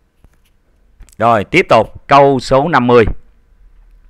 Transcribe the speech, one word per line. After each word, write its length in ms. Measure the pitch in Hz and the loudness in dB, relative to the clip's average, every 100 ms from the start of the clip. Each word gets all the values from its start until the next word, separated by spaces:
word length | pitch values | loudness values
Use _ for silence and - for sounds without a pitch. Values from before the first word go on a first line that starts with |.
| _ _ _ _ _ _ _ _ _ _ - - | _ _ _ _ _ _ _ _ _ _ -20 -4
Rồi, 260 | 113 113 | -2 -2
tiếp 220 | 95 165 185 | -2 -4 0
tục 380 | 117 104 - - | -2 -2 -12 0
câu 320 | 143 139 131 | 2 2 0
số 280 | - 135 156 | -2 -2 0
năm 180 | 139 123 | -2 2
mươi. 180 | 120 101 - - _ _ _ _ _ _ _ _ | 2 2 -4 -14 _ _ _ _ _ _ _ _